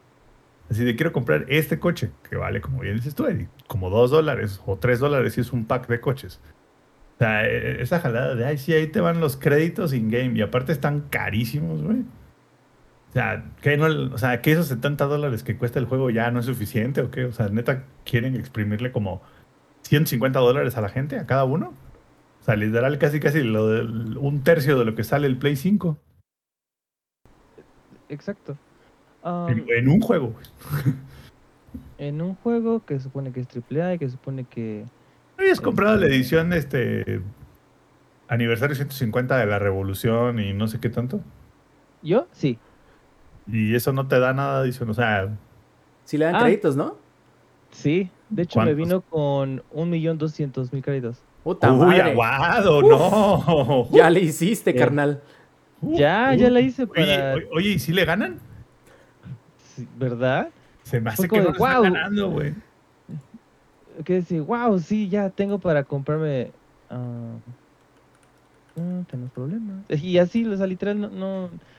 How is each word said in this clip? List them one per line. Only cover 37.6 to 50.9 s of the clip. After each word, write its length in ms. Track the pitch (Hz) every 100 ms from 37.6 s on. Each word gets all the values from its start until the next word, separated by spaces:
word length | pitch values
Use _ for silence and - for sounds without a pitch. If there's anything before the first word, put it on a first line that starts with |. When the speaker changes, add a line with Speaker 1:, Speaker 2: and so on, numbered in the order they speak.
| _ _ _ _ _ _ -
Speaker 1:
aniversario 440 | 117 117 113 143 135
ciento 200 | 143 -
cincuenta 420 | 113 123 127 131
de 80 | 104
la 140 | 101
Revolución 800 | 101 98 98 95 117 113 120 117
y 140 | 98
no 140 | 98 110
sé 100 | 113
qué 100 | 120
tanto? 320 | 120 127 202 - - - _ _ _ _ _
Speaker 2:
¿Yo? 260 | 151 214 349
Sí. 260 | - 147 117 _ _ _ _ _ _ - - -
Speaker 1:
¿Y 280 | 113 107 120
eso 160 | 143
no 160 | 131 135
te 100 | 131
da 140 | 127
nada 280 | 135 139 135
adicional? 300 | 131 123 117
O 20 |
sea 440 | 113 113 101 101 107 - _ _ _ _ _ -
Speaker 3:
Sí 120 | 151
le 80 | 160
dan 100 | 185
Speaker 2:
Ah. 40 |
Speaker 3:
créditos, 360 | 240 202 160 139
¿no? 180 | 254 415 _ _ _ _ _ _ _
Speaker 2:
Sí, 380 | - 143 175 185 _ -
de 140 | 208
hecho, 160 | 175 117
me 40 | 113
Speaker 1:
¿Cuántos? 40 | 147 170
Speaker 2:
vino 140 | 180
con 600 | - 160 143 139 135 131 -
un 180 | 147 170
millón 280 | 165 160 160
doscientos 540 | 156 - 143 131 123
mil 80 | 139
créditos. 400 | 143